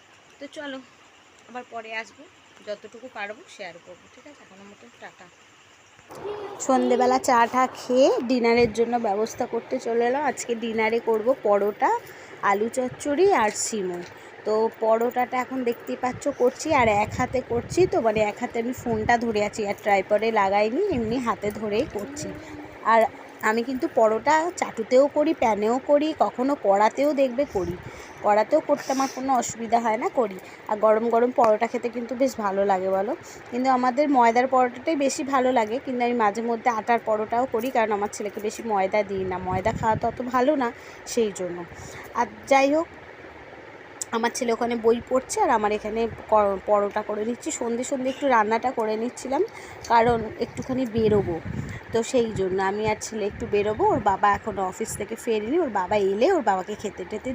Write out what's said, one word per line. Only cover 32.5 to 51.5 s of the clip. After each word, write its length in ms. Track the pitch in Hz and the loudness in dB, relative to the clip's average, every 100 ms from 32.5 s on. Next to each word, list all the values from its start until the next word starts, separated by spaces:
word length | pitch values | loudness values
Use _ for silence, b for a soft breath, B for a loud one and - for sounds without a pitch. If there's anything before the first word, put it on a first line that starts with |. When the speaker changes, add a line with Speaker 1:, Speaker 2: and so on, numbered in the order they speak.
| 196 202 | 0 2
Speaker 2:
লাগে 180 | 190 190 190 | 2 0 0
বলো, 160 | 208 339 B B B | -2 -6 B B B
কিন্তু 160 | 247 262 254 | -2 2 2
আমাদের 280 | 254 247 294 262 | 2 2 4 6
ময়দার 300 | 233 233 254 | 6 4 4
পরোটাটাই 440 | 254 247 247 - 311 277 | 4 2 0 -2 0 0
বেশি 180 | - 269 | -2 0
ভালো 160 | 277 269 254 | 2 2 2
লাগে, 160 | 220 247 277 | 0 -4 -4
কিন্তু 160 | 247 240 | -2 0
আমি 80 | 240 | 2
মাঝে 180 | 214 214 233 | 2 0 -2
মধ্যে 200 | 233 247 220 | 0 0 0
আটার 220 | 214 233 226 | 2 0 0
পরোটাও 380 | 214 214 233 262 | -2 0 -2 0
করি, 140 | 226 247 254 | -2 -2 0
কারণ 160 | 220 208 | 0 0
আমার 140 | 208 - | -4 -6
ছেলেকে 240 | 208 214 214 | -8 -6 -8
বেশি 140 | - 226 | -6 -2
ময়দা 280 | 202 190 214 196 | 0 2 0 -2
দিই 140 | 196 185 | -2 -4
না, 60 | 185 185 | -4 -4
ময়দা 240 | 185 202 - | -2 -2 0
খাওয়া 160 | 226 220 | 0 0
তো 40 | 233 | -2
অত 80 | 226 247 | -4 -2
ভালো 180 | 254 254 302 | 2 2 2
না 40 | 240 - B B - | 0 -4 B B -6
সেই 180 | - 214 190 | -2 0 -2
জন্য। 180 | 180 175 175 - B B B - | -6 -8 -12 -14 B B B -4
আর 80 | 233 - - | -4 -4 2
যাই 180 | 269 277 302 | 4 4 2
হোক, 120 | 339 - - - - - - - - - - - - 226 | -2 -10 -20 -20 -20 -20 -20 -20 -20 -20 -18 -16 -8 -4
আমার 140 | 233 - | -4 -2
ছেলে 140 | 240 226 | -2 -2
ওখানে 180 | 233 240 226 | -2 0 2
বই 120 | 240 - | 2 2
পড়ছে 280 | 254 - 427 370 | -2 -2 0 2
আর 60 | 233 | 4
আমার 140 | 208 214 | 2 -2
এখানে 240 | 214 220 226 - - | -4 -2 -4 -4 2
ক-, 280 | 214 202 196 - | 4 4 0 2
পরোটা 320 | 208 202 208 208 | 2 2 -2 -4
করে 140 | 208 220 | -4 -4
নিচ্ছি। 200 | 240 320 - | -4 -6 -4
সন্ধে 240 | 240 233 254 | -4 -4 -4
সন্ধে 180 | 269 254 | -4 -4
একটু 120 | 262 285 233 | 0 4 4
রান্নাটা 340 | 208 226 247 254 | 4 0 -2 -2
করে 140 | 220 220 | -2 -2
নিচ্ছিলাম, 400 | 240 - 247 277 440 B B B - | -4 -6 -4 -2 -2 B B B 2
কারণ 280 | 233 233 233 - - | 4 4 2 -2 -6
একটুখানি 400 | 240 - 240 254 254 226 | -8 -8 -6 -4 -2 0
বেরোবো, 400 | 214 202 180 160 - | 2 2 0 -4 -6